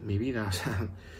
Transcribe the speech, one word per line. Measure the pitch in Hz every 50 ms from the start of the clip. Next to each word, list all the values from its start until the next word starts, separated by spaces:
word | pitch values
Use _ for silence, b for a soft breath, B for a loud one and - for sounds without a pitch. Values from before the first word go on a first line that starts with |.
| -
mi | 110 101 101
vida. | 113 135 127 117 110
<laughs> | 101
O |
sea, | 92 - - 131 113 92 113 - - b b b b b